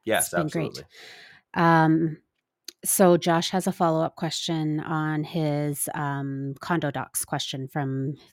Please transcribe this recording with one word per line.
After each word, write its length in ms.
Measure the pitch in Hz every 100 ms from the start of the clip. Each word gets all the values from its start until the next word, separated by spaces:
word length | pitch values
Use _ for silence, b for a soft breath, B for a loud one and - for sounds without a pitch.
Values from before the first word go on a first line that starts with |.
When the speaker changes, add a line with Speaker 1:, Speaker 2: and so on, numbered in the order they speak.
| 110
Speaker 1:
Yes, 200 | 101 -
Speaker 2:
It's 80 |
been 140 | - 151
great. 200 | 170 151
Speaker 1:
absolutely. 160 | - - B B B B B B
Speaker 2:
Um, 640 | - 165 165 160 160 165 156 _ _ _ _ - - -
so 320 | - 185 170
Josh 320 | 175 165 -
has 160 | 190 185
a 60 |
follow-up 420 | - 170 160 160 -
question 640 | 165 - - 160 156 151
on 460 | - 156 156 151 151
his, 640 | 170 151 147 147 143 -
um, 640 | 156 143 139 139 135 139 139
condo 280 | - 170 147
docs 360 | 131 - - -
question 420 | 143 - 135 135
from 480 | 151 135 135 135 139 b